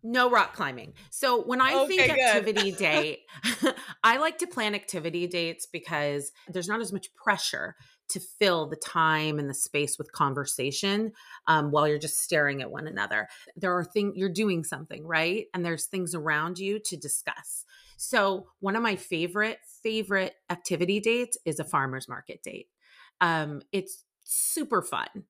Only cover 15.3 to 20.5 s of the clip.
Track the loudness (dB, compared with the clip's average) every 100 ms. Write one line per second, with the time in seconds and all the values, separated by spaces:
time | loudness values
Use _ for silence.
15.3 | 0 -4 -4 -2 -2 -4 -4 -4 -4 0
16.3 | 0 0 -4 -4 -4 -4 -8 -6 -6 -6
17.3 | -10 -10 -14 -14 -20 -20 -12 -2 2 2
18.3 | 0 -6 _ -2 0 0 -2 -4 -2 -2
19.3 | 0 -2 -2 -14 -8 -4 -2 0 0 0
20.3 | -6 _